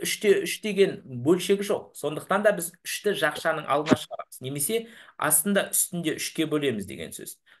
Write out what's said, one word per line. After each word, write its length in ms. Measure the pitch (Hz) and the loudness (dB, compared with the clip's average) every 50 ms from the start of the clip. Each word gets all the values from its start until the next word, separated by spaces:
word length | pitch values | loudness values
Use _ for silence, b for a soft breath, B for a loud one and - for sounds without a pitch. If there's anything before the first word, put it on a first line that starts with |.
үште 400 | 180 - - - - 202 185 135 - | -4 -4 -4 0 4 4 4 6 4
үш 160 | 180 - - | -2 -6 -4
деген 400 | - 214 190 196 196 175 - - - | -4 -2 4 4 4 4 4 -6 -10
бөлшек 580 | 131 127 120 123 151 185 175 - - 202 196 202 | -12 -8 -2 4 4 4 4 4 2 2 2 2
жоқ. 280 | - 185 - - - - - | 0 -2 -2 -2 -10 -14 -6
Сондықтан 440 | - 151 156 151 - - 185 202 208 | -6 -4 -4 -4 -2 0 0 4 4
да 80 | 208 190 | 4 4
біз 180 | 175 170 - - _ - | 4 -2 -8 -10 _ -8
үшті 280 | - - - - 208 180 180 | -8 -6 -2 -2 -2 0 2
жақшаның 480 | 160 151 - - - 165 156 151 147 | 0 0 0 0 -2 -2 -2 -2 -2
алдына 320 | - 135 147 156 160 - - | 0 0 0 2 2 0 0
шығарамыз. 420 | - - - - - _ - - | 0 -12 -12 -12 -12 _ -14 -10
Немесе 480 | 127 131 143 143 - - 220 233 226 B B B B B B B | -8 -6 -4 -4 -2 -2 -2 -2 -4 B B B B B B B
астында 500 | - 156 - - - 202 202 190 - - | 0 2 2 2 2 2 2 2 0 0
үстінде 460 | - - - - 180 175 156 156 - | 0 -2 -2 -2 -4 -4 -2 -2 -2
үшке 300 | - - - - - 160 | -2 -6 -6 -2 -2 -2
бөлеміз 400 | 151 151 151 143 135 113 104 95 | 0 0 0 0 0 0 -2 -6
деген 240 | 90 67 76 80 - | -8 -10 -12 -12 -12
сөз. 280 | - - - - - _ _ b b b | -12 -12 -14 -14 -16 _ _ b b b